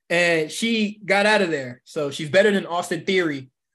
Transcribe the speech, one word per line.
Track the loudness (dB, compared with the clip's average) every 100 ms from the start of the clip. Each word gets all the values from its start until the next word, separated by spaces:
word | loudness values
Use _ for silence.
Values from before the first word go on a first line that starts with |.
| -4
and | 0 2 2 -2
she | -2 -2 0 -2 -4
got | -2 2 4
out | 2
of | 2
there. | -2 -6 -14
So | -12 -6 -6
she's | -6 0
better | 4 4
than | 2 -2
Austin | -4 -4 -4
Theory | -2 0 0 -4 -10 _ _